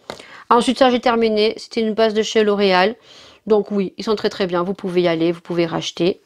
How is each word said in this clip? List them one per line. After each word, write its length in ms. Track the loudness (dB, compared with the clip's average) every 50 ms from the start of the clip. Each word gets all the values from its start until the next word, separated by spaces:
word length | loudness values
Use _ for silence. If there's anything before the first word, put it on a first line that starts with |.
| _ -18 -18 -18 -18 -20 -20 -12 -2 2
Ensuite, 300 | 2 2 2 2 2 2
ça, 100 | 2 2
j'ai 120 | 2 2
terminé. 540 | 0 0 0 2 2 0 0 0 0 0 -2 -4
C'était 240 | -12 -10 -6 -4
une 120 | -4 -2 0
base 200 | 0 0 0 0
de 80 | -2
chez 200 | -4 -2 0 0
L'Oréal. 540 | 2 2 2 2 2 2 4 4 2 2 0 -6 _ -20 -20 -20 -20 -20 -20 _ -2 0
Donc, 220 | 0 0 0 -2
oui, 240 | -2 -2 -2 -4 -6 -8
ils 80 | -4
sont 100 | -4 -4
très, 140 | -2 -2 -4
très 180 | -4 -2 -4 -2
bien. 160 | -2 -2 -2
Vous 100 | -2 -6
pouvez 280 | -6 -6 -4 0 0
y 60 | 2 2
aller, 240 | 0 0 0 -2 -2
vous 80 | -4
pouvez 240 | _ -8 -2 -2 -2
racheter. 560 | -2 -2 -6 -6 -6 -4 -2 -2 -2 -2 -4 _